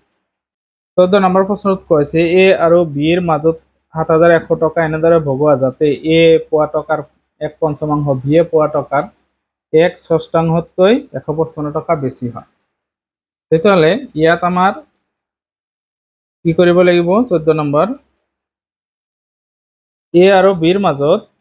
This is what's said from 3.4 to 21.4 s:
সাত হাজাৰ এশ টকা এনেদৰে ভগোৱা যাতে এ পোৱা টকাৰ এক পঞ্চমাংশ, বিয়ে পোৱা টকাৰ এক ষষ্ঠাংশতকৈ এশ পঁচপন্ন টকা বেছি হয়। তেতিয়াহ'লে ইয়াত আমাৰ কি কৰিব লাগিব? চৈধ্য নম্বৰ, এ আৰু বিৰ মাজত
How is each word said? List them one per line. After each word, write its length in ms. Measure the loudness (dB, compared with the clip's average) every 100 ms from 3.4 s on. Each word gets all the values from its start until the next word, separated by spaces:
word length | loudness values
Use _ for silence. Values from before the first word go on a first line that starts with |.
| -2 -4 _ _ _
সাত 140 | -6 0
হাজাৰ 200 | 2 4
এশ 120 | 2 0 -2
টকা 240 | -2 -2
এনেদৰে 340 | -4 0 2 2
ভগোৱা 340 | 0 -2 0 2
যাতে 300 | 0 -2 -2 -2 0
এ 100 | 4 4 4
পোৱা 220 | 0 -2 -2
টকাৰ 360 | -4 -4 -6 -8 _ _ -12
এক 120 | -12 -6
পঞ্চমাংশ, 480 | -6 -4 -4 -2 -2 -2
বিয়ে 220 | 0 0
পোৱা 240 | 2 0 0
টকাৰ 360 | -4 -4 -4 -6 _ _ _ _ _ _
এক 200 | 2 2 -2
ষষ্ঠাংশতকৈ 920 | -4 -4 -2 -2 -2 -2 -4 0 2 2 -4
এশ 140 | -12 -8
পঁচপন্ন 460 | -6 -6 -8 -8
টকা 200 | -6 -4
বেছি 320 | -4 -6 -8 -10
হয়। 200 | -12 -20 _ _ _ _ _ _ _ _ _ -4
তেতিয়াহ'লে 400 | -2 0 2 2 -2 -6
ইয়াত 280 | -2 0 0
আমাৰ 280 | -2 0 -2 -2 -12 _ _ _ _ _ _ _ _ _ _ _ _ _ _ _
কি 60 | -4
কৰিব 240 | 0 2 4
লাগিব? 280 | 4 2 2 0 0
চৈধ্য 280 | -2 0
নম্বৰ, 320 | -2 0 0 -2 -6 _ _ _ _ _ _ _ _ _ _ _ _ _ _ _ _ _ _ _ _ _
এ 100 | 2 4
আৰু 200 | 4 2
বিৰ 240 | 0 -2 0
মাজত 420 | -2 -2 -2 -2 -6 _